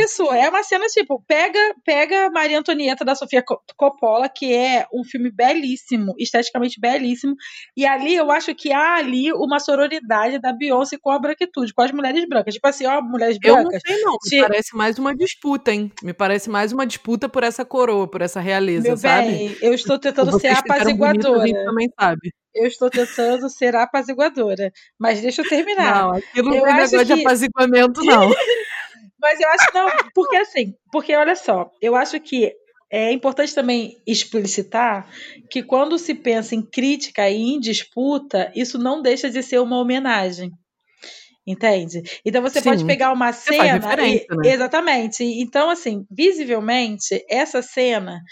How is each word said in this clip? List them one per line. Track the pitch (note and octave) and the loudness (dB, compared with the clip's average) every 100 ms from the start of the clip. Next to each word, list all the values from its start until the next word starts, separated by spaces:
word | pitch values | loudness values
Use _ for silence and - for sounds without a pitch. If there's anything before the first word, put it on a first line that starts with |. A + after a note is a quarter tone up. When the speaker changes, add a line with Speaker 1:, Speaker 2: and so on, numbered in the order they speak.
Speaker 1:
Isso, | G#4+ G4 D4+ | 2 0 0
é | B3 D4 | 2 2
uma | F#4+ | 2
cena, | G4 F#4+ A4 | 0 0 0
tipo, | G#4+ - B3+ - | 0 0 -2 0
pega, | D#4 F4 G4+ G#4+ - - | 0 2 2 0 0 0
pega | C#4+ D4+ F#4+ F#4+ | 0 2 2 0
Maria | E4 D4+ D4+ | 0 0 0
Antonieta, | E4 D4 C4+ C4 C4 | -2 -2 -2 -2 -2
da | C#4 | -2
Sofia | C#4 B3+ | -2 -2
Co-, | B3 A#3 - - | -2 -6 -10 0
Coppola, | C#4+ C#4 A3+ A3+ C4 | 0 2 0 2 0
que | C4 C4 | -4 -2
é | A#3+ B3+ B3 - | 0 2 0 -2
um | B3 A#3+ | -6 -6
filme | B3+ A#3+ | -6 -4
belíssimo, | G3+ B3+ E4+ C4+ C4 - A#3 G3 - | 0 2 2 -2 -6 -4 -2 -2 -4
esteticamente | A#3 A#3 A#3 B3 B3 G#3+ | -2 -2 -2 -2 -4 -2
belíssimo, | A#3 C4+ B3 B3 C#4 C#4 - - - C4 | -2 0 -2 -2 -4 -6 -10 -20 -14 -2
e | C#4 | 0
ali | C4+ D4 | 0 0
eu | F4 D4 | 0 2
acho | D#4 D#4+ | 0 -2
que | - D4 | -6 -2
há | C#4 D#4+ F4 | 2 2 2
ali | C4 B3+ D4 | 0 -2 0
uma | D#4+ C#4 C#4+ | -2 -2 -2
sororidade | D4 C#4 C#4+ D#4 A3 G#3+ A3+ C4+ | 0 0 0 -2 -2 0 0 -2
da | B3+ | -4
Beyoncé | A#3+ C#4+ B3+ C#4 C#4+ | -4 0 0 -2 -4
com | C4+ | -2
a | C#4 | -2
branquitude, | D4 D4+ F4+ C#4 A3+ | -2 -4 -4 -4 -2
com | B3 | 0
as | C4 | 0
mulheres | C#4+ C4 D#4+ E4+ | 0 -2 -2 0
brancas. | A#3+ G#3 | -2 -2
Tipo | G#3+ C#4 | -2 -2
assim, | C#4 C4 | 0 -2
ó, | C#4+ | -2
mulheres | A#3+ B3 A#3 G#3 | -2 -2 -2 2
Speaker 2:
Eu | A3 B3+ | 6 6
não | |
Speaker 1:
brancas, | E4+ B3+ F4 | 4 -2 -4
Speaker 2:
sei | G#4 | -2
não, | G#4+ | 0
me | A#3 F#3+ | -2 0
Speaker 1:
se | C#4 | 2
Speaker 2:
parece | G#3+ G#3 - A3+ | 4 2 -2 -2
mais | G#3+ A#3+ | -2 -2
uma | C#4 C#4 | -4 -2
disputa, | F#4 - C#4+ C#4 A#3 | -4 -4 -4 -2 0
hein? | G#3 G#3 - | -2 -4 -8
Me | F3+ | -10
parece | F3 G3 G3 A3 | -2 0 -2 -2
mais | G#3 G#3 | -2 -2
uma | C4 A#3+ | -2 -4
disputa | - A3 A#3 C4+ | -6 -4 -4 -2
por | C4 | -2
essa | A#3 A#3 | -2 -2
coroa, | B3 B3+ A#3+ G3+ F#3+ | -4 0 2 0 -2
por | F3+ | -4
essa | F3 F#3+ | -4 -4
realeza, | F#3 F#3+ F#3+ E3+ A#3 | -2 0 0 0 0
Speaker 1:
Meu | A3+ | 2
Speaker 2:
sabe? | C4+ C4 A3+ | 2 4 2
Speaker 1:
bem, | F3+ G#3 F#3+ | -2 -4 0
eu | A#3 | 0
estou | B3 - C#4 | 2 0 -2
tentando | C#4 C#4 E3+ | 0 0 2
Speaker 2:
Vocês | G3 C4 B3+ | 2 2 2
Speaker 1:
ser | |
Speaker 2:
fizeram | - C#4+ G#3+ G#3 | 2 2 2 2
bonito, | G3 G#3 C4+ | 2 2 4
a | A#3+ A3 | 4 2
gente | G3+ | 0
Speaker 1:
apaziguadora. | G3 | -2
Speaker 2:
também | A3+ A#3+ - | -2 -2 0
sabe. | F#3 D#3+ E3+ - _ | 0 0 -6 -14 _
Speaker 1:
Eu | A3 A#3+ | -2 -2
estou | - B3 | 0 0
tentando | B3 A#3+ - A#3 B3 C4 | 0 -2 -2 0 0 -4
ser | - B3 A#3 | -2 0 2
apaziguadora, | A#3 C#4 A#3+ C4 D#4 C4+ G#3 F#3+ F#3+ - _ - | 0 -2 -2 0 0 0 -2 -2 -6 -8 _ -4
mas | A3+ G#3 | -2 0
deixa | B3 D#4+ | -2 -2
eu | - | 0
terminar. | D4+ F#4+ G4 D4+ G3+ | 0 0 0 2 2
Speaker 2:
Não, | F#3 F#3 | 2 -2
aquilo | - B3 B3 | -4 -2 0
não | C4 | 2
Speaker 1:
Eu | |
Speaker 2:
tem | C#4 | 4
Speaker 1:
acho | C#4+ C4 | 4 4
Speaker 2:
negócio | B3 A#3+ | 4 4
de | |
Speaker 1:
que | D#4+ | 4
Speaker 2:
apaziguamento, | C4+ B3 C4 C4 B3+ B3 B3 C4+ | 4 2 0 0 4 4 4 2
não. | G4 A3+ G3 | 4 6 6
Speaker 1:
<laughs> | C5 A#4+ A#4 G#4+ - - - G#3 _ | 4 0 -2 -4 -12 -14 -20 -20 _
Mas | D4+ D#4 | 0 2
eu | D#4 | 2
acho, | F#4+ - | 4 4
não, | F#4 F#4+ D5+ A#3 F#4 | 4 2 0 0 0
porque | E4+ F#4 | 2 2
assim, | G#4 C#4 G3 - _ | 0 -2 -4 -8 _
porque | D4 D4+ D4 | -4 0 2
olha | D4+ F4+ | 2 0
só, | - F#3 E3+ _ | 0 -2 -4 _
eu | A3+ B3 | 0 2
acho | A#3+ D4+ | 0 -6
que | - B3+ G#3 - _ _ _ | -6 -2 -2 -2 _ _ _
é | G#3+ A3+ | -2 -2
importante | B3+ C4+ C4+ D4 | 0 -2 0 -2
também | C#4+ B3 A#3+ G#3+ - G#3+ | -2 -2 -2 -4 -10 -4
explicitar | A3 - A3 G3 G#3 F#3+ A#3 A#3+ G3 - - - - - | -4 -2 -4 -4 -4 -4 -2 0 -2 -10 -20 -20 -20 -12
que | B3+ | -10
quando | A#3+ B3+ D4+ E4+ | -2 0 0 -2
se | E4 B3+ | -4 -4
pensa | B3 A3+ A3 A3 | -2 -2 -2 -6
em | |
crítica | A3 - C4+ C#4+ - - G3+ | -6 -2 -2 -2 -4 -2 0
e | G#3+ | 0
em | A#3 C#4+ | -2 -2
disputa, | A3+ G3+ - B3 C#4 C#4 C#4 F#3+ - - | -4 -6 -6 -4 -2 -2 -2 -4 -4 -6
isso | - B3 | -6 -4
não | B3 D#4 | -4 -2
deixa | B3+ C4 C#4 | 0 0 -2
de | B3+ | -6
ser | B3 B3 | -2 0
uma | A#3+ B3 | 0 0
homenagem. | B3 C4 C4 G#3+ F#3 F3 F3+ - _ _ _ _ - - - _ F#3+ | 0 -2 0 -2 -2 -6 -12 -16 _ _ _ _ -20 -20 -20 _ -12
Entende? | F#3 A3+ F#3+ E3 E3+ E3+ - G#3+ | -2 0 0 -2 -10 -12 -8 -4
Então | B3 | -2
você | B3+ C#4+ | 0 0
pode | A#3+ G3 | 2 2
Speaker 2:
Sim, | D#3+ | 2
Speaker 1:
pegar | C#4 C4 | 0 0
uma | B3+ A#3+ | 2 -2
Speaker 2:
você | A#3+ D4 D4+ | -2 0 2
faz | C#4+ | 4
Speaker 1:
cena | B3 | 2
e | |
Speaker 2:
referência, | G#3 D4+ A#3 A3 - | 0 0 2 0 -2
né? | E3 D#3+ | 0 2
Speaker 1:
exatamente. | B3+ B3 D#4+ E4+ B3+ A3+ - | 2 0 0 0 0 -2 -4
Então, | A#3+ A3+ A#3+ C#4 D#4+ | -4 -4 -2 0 0
assim, | E4+ A#3 G3+ G3 | -2 -6 -8 -8
visivelmente, | G3 F4+ E4 B3+ A3 G#3+ B3 A3+ G#3 - F#3+ - | 0 2 2 -2 -4 -2 -2 -2 -6 -6 -6 -2
essa | B3 D4+ B3+ | -2 -2 -4
cena | B3 C4 B3 G#3+ F3+ F3 F3 | -4 -2 0 0 -4 -12 -16